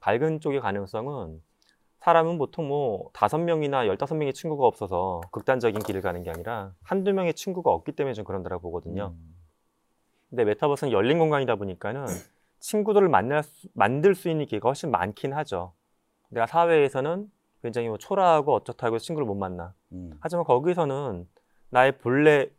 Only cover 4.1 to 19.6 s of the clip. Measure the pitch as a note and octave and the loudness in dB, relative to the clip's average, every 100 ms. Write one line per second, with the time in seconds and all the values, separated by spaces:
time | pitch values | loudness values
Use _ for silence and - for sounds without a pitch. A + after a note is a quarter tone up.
4.1 | D#3+ C#3+ - E3 D3 B2 - G2 F2+ F#2+ | -2 -2 -4 -6 2 2 2 -2 -2 -2
5.1 | F2 E2+ - A#2 C3 A2+ G#2 G2+ F#2+ F#2 | -4 -8 -6 0 2 2 0 -4 -2 -2
6.1 | F2 F2 F2 F2+ A2+ G2 F#2+ - F#3+ F#3+ | -4 -8 -8 -8 -8 -10 -16 -4 -2 0
7.1 | F#3+ F3 D3+ - F3+ D#3+ E2+ - C#3+ C#3 | 0 0 -4 -6 -2 0 0 -2 -4 -4
8.1 | G#2+ G2 G2 F2 F2+ F2+ E2+ E2 F2 G2+ | -4 -6 -8 -6 -8 -6 -8 -8 -8 -8
9.1 | E2 D#2+ E2+ E2 _ _ _ _ _ _ | -10 -20 -20 _ _ _ _ _ _ _
10.1 | _ _ B2 G#2+ G#2 D3+ C#3 C#3+ G#2 A2+ | _ _ 0 0 2 0 0 2 2 4
11.1 | E3 D#3+ D3 B2+ G#2+ G2 F2+ G2+ C3 B2+ | 4 4 2 0 -2 -4 -6 -8 -8 -8
12.1 | - - _ _ _ - G#3+ G#3 G#3 F#3 | -8 -10 _ _ _ -4 -2 2 4 6
13.1 | A2 A2+ D3 D3+ _ - - G#2 C3+ F#3 | 4 2 -2 -4 _ -16 0 2 4 2
14.1 | F#3 F3 D#3 C#3+ G#2+ A#2 C#3+ E3 G2 F#2 | 2 0 -2 -2 -2 -2 -2 -2 -2 -2
15.1 | G#2 C#3 C#3+ D3+ F#2 F2+ - _ _ _ | -4 -6 -6 -6 -6 -8 -14 _ _ _
16.1 | _ _ A2+ A2+ E3 E3+ D#3+ C#3 C3+ C#3+ | _ _ -4 0 2 4 4 4 2 -2
17.1 | F3+ G#3 _ _ _ A#2+ A#2 A#2 G#2+ - | -4 -8 _ _ _ -6 -4 -4 -6 -4
18.1 | G3 F3+ D#3+ C#3+ A#2 - - A#2 A#2 - | 2 6 4 4 0 0 -4 -2 -2 -4
19.1 | D#3 B2 G2 F#2 F2+ | -4 -4 -4 -6 -6